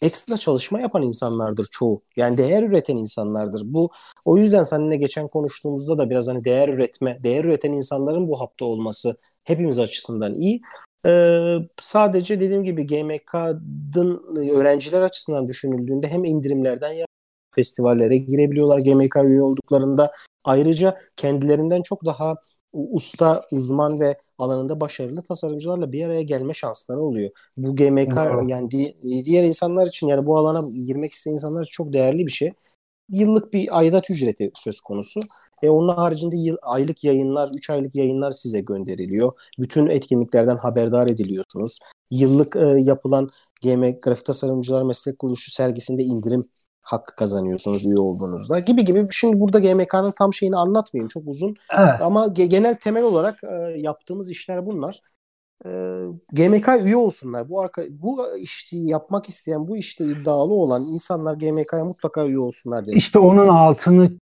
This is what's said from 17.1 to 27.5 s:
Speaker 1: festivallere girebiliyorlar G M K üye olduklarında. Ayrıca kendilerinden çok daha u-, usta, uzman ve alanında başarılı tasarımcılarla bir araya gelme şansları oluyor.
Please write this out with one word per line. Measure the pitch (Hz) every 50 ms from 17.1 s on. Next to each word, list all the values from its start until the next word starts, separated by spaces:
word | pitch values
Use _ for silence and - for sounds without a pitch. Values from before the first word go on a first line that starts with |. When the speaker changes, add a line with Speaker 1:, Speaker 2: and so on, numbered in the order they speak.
| _ _ _ _ _ _ _ _ -
Speaker 1:
festivallere | - 120 - - - 123 123 120 117 117 113 131 131
girebiliyorlar | 135 131 135 143 147 143 143 147 147 143 143 139
G | 131 135 139
M | 139 135 131
K | - 143 139
üye | 135 135 135 139
olduklarında. | 135 135 131 - - 143 135 131 135 139 139 147 147 - - - _ _ _ -
Ayrıca | - 131 139 147 160 165 156 185 190 185 - - _ _
kendilerinden | - - 143 143 139 139 147 147 147 156 165 175 180 175
çok | - 202 - -
daha | 160 151 120 156 160 156 - _ _ _ _ _ _ -
u-, | 147 139 - 247
usta, | 160 - - - - 170 160 160 160 - - 147
uzman | 135 127 123 135 143 147 147 151 147
ve | 151 143 143 - _ _ _ -
alanında | 127 127 131 131 131 135 156 151
başarılı | 156 147 - - 131 123 135 160 175
tasarımcılarla | - 180 165 - 160 151 147 147 170 180 175 170 139 127
bir | 147 165
araya | 165 170 165 156
gelme | 143 147 131 131 139 151
şansları | - - 123 110 - - - 127 143
oluyor. | 156 151 120 110 101 98 - _ _ _